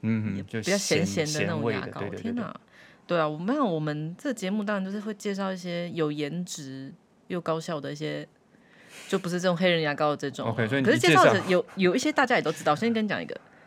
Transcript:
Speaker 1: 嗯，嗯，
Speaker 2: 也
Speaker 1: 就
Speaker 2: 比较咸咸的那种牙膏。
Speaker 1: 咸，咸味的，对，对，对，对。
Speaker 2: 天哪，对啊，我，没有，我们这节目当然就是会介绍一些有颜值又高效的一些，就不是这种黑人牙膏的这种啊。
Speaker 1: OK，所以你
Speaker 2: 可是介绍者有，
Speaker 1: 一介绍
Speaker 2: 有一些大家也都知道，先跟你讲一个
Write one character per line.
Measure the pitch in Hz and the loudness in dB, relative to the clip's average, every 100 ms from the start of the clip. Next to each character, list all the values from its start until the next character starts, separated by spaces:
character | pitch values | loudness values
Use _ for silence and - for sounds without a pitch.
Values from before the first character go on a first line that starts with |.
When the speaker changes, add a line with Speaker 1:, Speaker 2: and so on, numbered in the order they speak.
Speaker 1:
嗯， | 110 113 107 | -2 0 0
嗯， | 98 | -4
Speaker 2:
也 | |
Speaker 1:
就 | 95 113 | -6 -6
Speaker 2:
比 | 110 | 0
较 | 202 | 0
咸 | - 160 | 2 2
咸 | 185 196 151 | 2 0 -2
的 | 151 | 0
那 | 165 | 0
种 | 160 120 | 0 0
牙 | 104 | -2
膏。 | |
Speaker 1:
咸， | - | -4
咸 | |
味 | |
的， | - | -8
对， | 101 | -8
对， | |
对， | - | -6
对。 | |
Speaker 2:
天 | 226 | -6
哪， | 240 214 - - - - - - | -6 -8 -12 -20 -20 -20 -20 -4
对 | 175 | 0
啊， | 156 | 0
我， | 151 | -2
没 | 180 | -4
有， | 294 240 | 0 0
我 | 160 | 0
们 | 151 151 156 180 | -2 -4 -6 -6
这 | 294 | -6
节 | 247 185 | -4 -2
目 | 214 | -2
当 | 208 208 | -2 -2
然 | |
就 | 190 | -4
是 | 208 | -6
会 | 208 | -8
介 | 208 208 | -6 -6
绍 | 196 196 | -4 -4
一 | 185 | -6
些 | 180 175 170 | -6 -6 -6
有 | 165 151 | -2 -2
颜 | 151 147 165 | 0 -4 -4
值 | 180 - 135 135 135 - _ _ _ | -8 -8 -10 -12 -12 -16 _ _ _
又 | 180 | -6
高 | 165 160 | -2 -4
效 | 160 160 | -4 -6
的 | 139 | -6
一 | |
些， | 147 151 147 151 _ _ _ _ - - - - | -6 -6 -6 -10 _ _ _ _ -20 -20 -20 -4
就 | 190 | -2
不 | 180 | 0
是 | 180 | 0
这 | 180 | 0
种 | |
黑 | 170 185 | 4 4
人 | 170 | 4
牙 | 151 | 2
膏 | 143 151 | 2 0
的 | 143 | 0
这 | 143 | -4
种 | 131 120 | -4 -4
啊。 | |
Speaker 1:
OK， | 113 113 | 0 2
所 | 139 | 2
以 | |
你 | 135 | 4
Speaker 2:
可 | |
是 | 302 | 4
介 | 359 | 8
绍 | - | 8
者 | 339 190 175 | 8 6 4
有， | 180 | 0
Speaker 1:
一 | |
介 | - | 0
绍 | - | 2
Speaker 2:
有 | 180 180 | 2 4
一 | |
些 | 302 | 2
大 | 302 | 2
家 | 254 226 | 2 2
也 | |
都 | 151 | 2
知 | 160 | 0
道， | - | 0
先 | 151 233 | 2 2
跟 | 220 | 0
你 | 214 | 0
讲 | 127 | -2
一 | 76 | -4
个 | - - - | -10 -14 -20